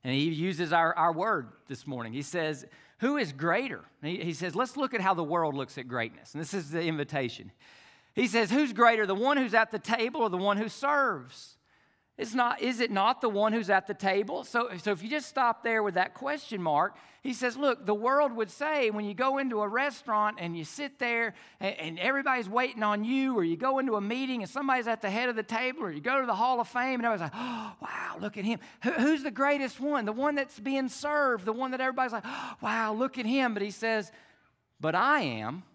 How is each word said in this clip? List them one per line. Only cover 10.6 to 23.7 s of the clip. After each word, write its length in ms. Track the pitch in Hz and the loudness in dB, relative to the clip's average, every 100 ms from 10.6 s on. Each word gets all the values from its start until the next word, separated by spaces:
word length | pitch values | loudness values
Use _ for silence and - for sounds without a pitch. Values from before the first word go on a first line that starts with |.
| 220 | 0
serves? 880 | - 277 294 262 170 127 - - - _ _ _ _ _ - | -2 0 2 2 0 -8 -18 -20 -20 _ _ _ _ _ -8
It's 160 | 220 | -4
not, 280 | 233 240 - | 0 0 2
is 200 | 247 233 | -2 0
it 100 | 247 | 0
not 300 | 196 202 254 | 4 2 4
the 80 | 247 | 0
one 240 | 202 214 | 2 2
who's 160 | 226 190 | 2 4
at 180 | 190 185 | 2 2
the 60 | |
table?" 520 | 202 196 196 214 285 254 | -2 2 2 0 -4 -2
So, 240 | 233 240 180 | -2 -2 -2
so 140 | 208 | -2
if 120 | 190 | -2
you 60 | 214 | -2
just 180 | 302 262 | -4 -4
stop 360 | - 240 226 | 0 2 2
there 200 | 233 226 | 0 2
with 100 | 208 | 2
that 200 | 180 180 | 2 0
question 480 | - 269 294 - 214 | 0 -6 -6 -6 -4
mark, 360 | 165 147 185 - - - | 2 2 2 -2 -20 -10
he 120 | - | -8
says, 220 | 233 254 240 | -2 -2 2
"Look, 300 | 285 233 196 | 0 2 0
the 80 | |
world 400 | 208 233 277 294 | 0 2 4 4
would 180 | 233 220 | 0 -4
say 380 | - 294 302 233 | -2 -2 2 2
when 160 | 214 208 | 0 -4
you 80 | |
go 240 | 202 262 269 | 0 0 2
into 240 | 269 226 | 0 0
a 60 | 208 | 0
restaurant 720 | 233 285 233 - 214 214 220 | 0 0 -4 -2 2 2 0
and 180 | 170 165 | -6 -6
you 80 | 156 | -8
sit 340 | - 285 277 | -8 -8 _
there 340 | 247 233 226 - - _ | -2 0 -2 -4 -20 _
and, 140 | - - | -6 -4
and 240 | 160 165 | -8 -2
everybody's 500 | 190 277 277 254 190 | 0 0 0 0 0
waiting 340 | 226 254 233 | 0 0 0
on 220 | 214 208 220 | 0 0 0
you, 320 | 269 269 240 | 0 2 2
or 60 | 170 | 2
you 100 | 165 | 2
go 240 | 262 | 0